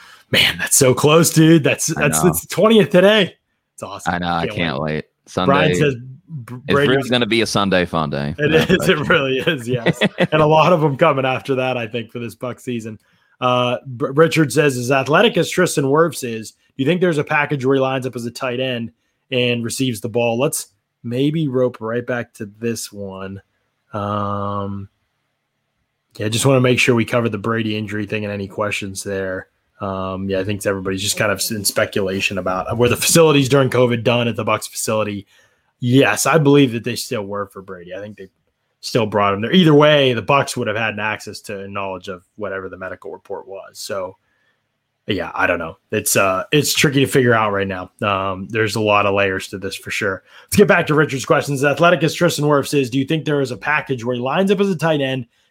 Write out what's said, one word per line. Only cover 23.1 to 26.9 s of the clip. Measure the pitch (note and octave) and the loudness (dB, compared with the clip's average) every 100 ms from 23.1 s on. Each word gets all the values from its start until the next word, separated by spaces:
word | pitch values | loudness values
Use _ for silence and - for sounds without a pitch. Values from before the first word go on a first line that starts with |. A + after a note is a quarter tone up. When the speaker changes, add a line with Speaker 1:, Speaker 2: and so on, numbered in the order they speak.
| F#2+ G2 G2 - _ _ _ _ | -10 -12 -14 -18 _ _ _ _
Speaker 1:
Um, | G#2+ G2+ G#2 G2+ G2+ G2+ G2+ G2+ G2 G2+ _ _ _ _ _ _ _ _ _ _ _ _ - | -8 -4 -4 -4 -4 -4 -6 -6 -8 -12 _ _ _ _ _ _ _ _ _ _ _ _ -10
yeah, | G#2+ | -6
I | |
just | A2 C3 | 0 2
wanna | C3 | 4
make | B2+ B2 | 4 4
sure | - | 2